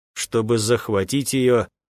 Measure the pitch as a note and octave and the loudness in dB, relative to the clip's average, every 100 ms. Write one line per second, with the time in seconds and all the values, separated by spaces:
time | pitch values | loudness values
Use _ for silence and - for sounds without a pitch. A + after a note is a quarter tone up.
0 | _ - - A#2 A2 A#2 G#2+ A#2+ - G2+ | _ -12 -4 -2 0 0 2 0 0 -2
1 | F#2+ C#3 C3 C3+ B2+ A#2+ F#2+ _ _ | 0 -2 -2 0 2 2 0 _ _